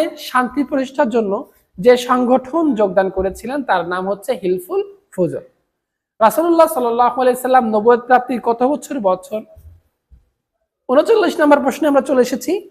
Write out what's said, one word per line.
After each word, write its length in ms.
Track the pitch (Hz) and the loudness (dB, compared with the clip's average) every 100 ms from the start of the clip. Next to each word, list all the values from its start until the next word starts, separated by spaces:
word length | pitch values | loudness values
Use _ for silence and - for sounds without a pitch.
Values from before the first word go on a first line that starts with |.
| 320 - - | 0 -6 -6
শান্তি 320 | 254 247 294 285 | -4 -2 -4 -4
প্রতিষ্ঠার 400 | 277 262 285 285 233 | -4 -4 -2 -2 0
জন্য 180 | 202 202 - _ _ - | -2 -4 -8 _ _ 0
যে 160 | 220 247 247 | 4 4 2
সংগঠন 560 | 247 247 254 254 330 320 214 | 0 2 0 0 -2 0 0
যোগদান 280 | 202 185 190 190 | 0 0 0 -2
করেছিলেন 420 | 190 185 233 285 262 | -6 -6 -8 -6 -2
তার 120 | 185 170 | -2 -2
নাম 160 | 180 190 | -4 -4
হচ্ছে 200 | 202 - 226 | -6 -6 -4
হিলফুল 400 | 185 180 - 392 403 - _ | -2 -4 -4 -6 -6 -12 _
ফুজল। 340 | - 165 113 - _ _ _ _ _ _ - | -4 -4 -4 -14 _ _ _ _ _ _ 0
রাসূলুল্লাহ 500 | 214 262 339 330 320 | 0 2 2 4 2
সাল্লাল্লাহু 460 | 262 240 233 247 247 | 2 -2 0 0 0
আলাইহি 180 | 254 247 254 | 0 0 2
সাল্লাম 200 | 254 226 214 | 2 2 0
নবুয়ত 260 | 226 240 226 | 2 2 2
প্রাপ্তির 320 | 254 254 240 240 | 0 0 -6 -4
কত 140 | 233 247 | -2 -2
বছর 240 | 294 - 294 196 | -2 -6 -4 -2
বছর? 340 | 185 - 214 - - - - _ _ _ - _ _ _ _ _ _ - | -2 -6 -12 -12 -20 -20 -20 _ _ _ -20 _ _ _ _ _ _ 0
ঊনচল্লিশ 440 | 262 359 440 349 - | 2 4 4 2 2
নম্বর 180 | 294 285 | 4 4
প্রশ্নে 220 | 262 - 311 | 2 -2 0
আমরা 120 | 277 - | 2 2
চলে 120 | 254 247 | 2 0
এসেছি। 240 | 269 - 392 - | -2 -4 -6 -6